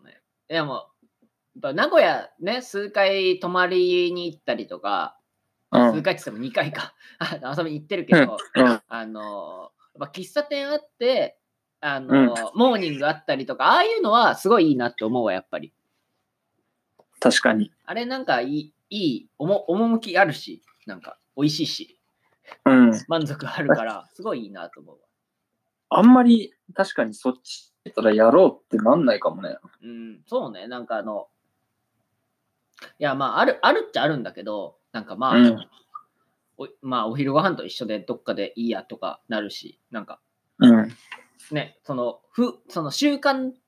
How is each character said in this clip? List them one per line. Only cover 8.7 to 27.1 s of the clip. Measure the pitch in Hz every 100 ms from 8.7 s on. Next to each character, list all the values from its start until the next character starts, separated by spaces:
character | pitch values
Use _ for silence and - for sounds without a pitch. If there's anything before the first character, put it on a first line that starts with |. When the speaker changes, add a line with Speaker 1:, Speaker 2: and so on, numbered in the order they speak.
| 113 -
Speaker 1:
あ | 117 110
の、 | 110 107 101 80 90 - _ _ -
や | 147
っ |
ぱ |
喫 | 185 185
茶 | 294
店 | 294 285 277
あ | 294
っ | 294 -
て、 | 240 247 123 _ _ _ _ _
あ | 147 139
の、 | 131 135
Speaker 2:
う | 127
ん。 | 117 110
Speaker 1:
モ | 185 254 220
ー |
ニ | 175
ン | 143
グ | 143
あ |
っ | 156 -
た | 135
り | 131
と | 127
か、 | 147
あ | 285
あ |
い | 440 453
う |
の | 320
は | 226 208 117
す | 185
ご | 226
い | 165
い |
い | 131
な | 120
っ | -
て |
思 | 110 123
う | 110
わ、 |
や | 92
っ | -
ぱ | 85
り。 | 76 _ _ _ _ _ _ _ _ _ _ _ _ _ _ -
Speaker 2:
確 | 247 -
か | 240
に。 | 220 208 _ -
Speaker 1:
あ |
れ | 196 240
な | 262
ん | 254
か | 127
い | 127
い、 | 151 151 _ -
い | 202
い、 | 175 117 _ -
お | 156
も-、 | 202 -
趣 | 185 233 226 220 175
あ | 190
る |
し、 | 143 - 85 _ _ -
な | 92
ん |
か | - - _ -
美 |
味 | 151
し | 151
い | 151
し。 | - - _ _ _ _ _ - - -
Speaker 2:
う |
ん。 | 131 120 110 -
Speaker 1:
満 | 165 151
足 | 139 139
あ | -
る | 143
か | - 113
ら、 | 104 -
す | -
ご | 202 143
い |
い | 104
い |
な | 95 85
と | 78
思 | 78
う | 67
わ。 | _ _ _ _ _ _ _ _ -
Speaker 2:
あ | 151
ん | 220
ま | 254
り、 | 240 233 196 _ _
確 | 180 196
か | -
に | 113